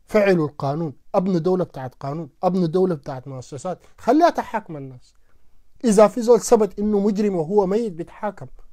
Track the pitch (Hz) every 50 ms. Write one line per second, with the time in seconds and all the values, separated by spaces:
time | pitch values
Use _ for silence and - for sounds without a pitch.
0 | _ _ - 214 202 196 185 170 151 143 - - 147 135 143 160 170 156 - -
1 | _ - - 196 185 196 185 170 151 185 185 185 170 - - 139 131 127 - _
2 | - 139 143 165 165 131 - _ - 180 180 190 180 160 156 185 185 190 170 139
3 | - - 135 127 123 139 135 131 123 - 151 127 - 185 170 - - - - -
4 | - 220 254 311 339 330 - 254 214 - - 214 208 - 160 143 135 135 127 127
5 | - _ _ _ _ _ - - - - - - - - - - - 233 202 208
6 | 214 202 202 254 220 226 240 202 - - - 226 214 190 - - 202 214 208 202
7 | 196 214 202 196 214 208 190 175 151 151 208 208 196 180 190 226 240 214 170 156
8 | 170 - - - - 208 202 - 135 127 - - - -